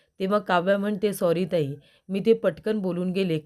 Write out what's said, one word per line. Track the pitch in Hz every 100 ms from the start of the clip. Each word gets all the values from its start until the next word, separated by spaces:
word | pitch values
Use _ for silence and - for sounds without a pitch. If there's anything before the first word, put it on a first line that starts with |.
| _ -
तेव्हा | 190 208
काव्या | 190 180 180 202
म्हणते, | 208 208 208
"सॉरी | 196 180 165
ताई, | 185 175 139 143 - _ -
मी | 196 190
ते |
पटकन | 226 196 160 214 220
बोलून | 185 170 185
गेले, | 180 190 156